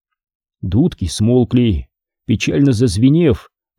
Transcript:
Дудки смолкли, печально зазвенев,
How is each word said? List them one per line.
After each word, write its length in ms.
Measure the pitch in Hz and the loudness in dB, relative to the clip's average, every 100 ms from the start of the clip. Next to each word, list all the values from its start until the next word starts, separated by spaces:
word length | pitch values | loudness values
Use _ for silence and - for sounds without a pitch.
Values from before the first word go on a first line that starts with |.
| _ _ _ _ _ _ | _ _ _ _ _ _
Дудки 440 | - 98 180 - 90 | -4 0 0 -2 -8
смолкли, 840 | - 107 127 117 127 120 82 - _ _ _ - | -2 0 2 2 0 0 -2 -6 _ _ _ -6
печально 460 | 110 - 151 139 | -4 -2 0 0
зазвенев, 800 | 110 127 92 131 156 165 101 - _ _ | 2 0 2 2 2 2 0 -6 _ _